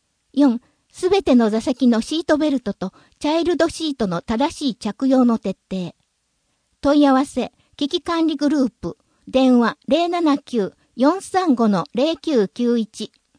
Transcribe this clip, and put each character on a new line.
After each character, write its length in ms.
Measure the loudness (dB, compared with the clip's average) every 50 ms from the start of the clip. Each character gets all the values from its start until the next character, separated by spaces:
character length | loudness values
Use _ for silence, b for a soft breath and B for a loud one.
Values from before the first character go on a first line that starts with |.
| _ _ _ _ _ _
四、 300 | 0 2 2 2 2 0 -6 _ _ _ _ _
す 200 | _ -4 -2 0
べ 120 | 0 0 2
て 100 | 4 4
の 160 | 4 4 2
座 100 | 0 -2
席 280 | -2 -4 -2 0 2 2
の 120 | 2 2
シ 200 | 0 -4 -4 -4
ー 40 | -2
ト 140 | 0 0 0
ベ 140 | 0 0
ル 80 | -2 -2
ト 120 | -4 -6
と 200 | -8 -8 -8 -10 -12 b b b b b
チ 100 | -4 -2
ャ 120 | -2 0
イ 40 | 0
ル 120 | 0 0
ド 120 | 0 0 -2
シ 200 | -2 -4 -6 -6
ー 60 | -4
ト 100 | -4 -4
の 160 | -4 -4 -6
正 340 | -6 -4 -2 -2 -2 -2 -4
し 120 | -4 -6 -6
い 40 | -6
着 320 | -6 -6 -8 -6 -2 0 2
用 160 | 2 4 4
の 160 | 2 2 0
徹 180 | -4 -6 -8 -10 _ -10
底。 280 | -8 -8 -8 -8 -12 _ _ _ _ _ _ _ _ _ _ _ _ _ _ _ _ _
問 200 | 0 2 4 4
い 40 | 4
合 100 | 4 4
わ 100 | 2 0
せ、 280 | -2 -4 -6 -8 -8 _ _ _ _ _
危 120 | -8 -6 -4
機 120 | -4 -6
管 280 | -4 -4 -2 0 0 0
理 80 | 0
グ 120 | 0 0 0
ル 100 | 2 0
ー 120 | 0 -2
プ、 260 | -4 _ -10 -10 -10 _ _ _ _ _ _
電 320 | -4 0 2 4 4 4 4
話 180 | 2 0 -2 -6 _ -2
零 180 | 0 0 0
七 320 | 0 -2 0 0 2 0 0
九 340 | -2 -4 -4 -4 -4 -4 -6 _ _ _ _
四 260 | 0 2 2 2 0
三 360 | -4 -4 -2 0 2 2 2
五 100 | 2 2
の 160 | 2 0 0 -2 -4 -4
零 220 | -2 -2 -2 -2
九 300 | -4 -4 -2 0 0 0
九 320 | 0 -2 -4 -2 0 0 -2
一。 320 | -2 -6 -8 -12 -14 -14 _ _ _ _ _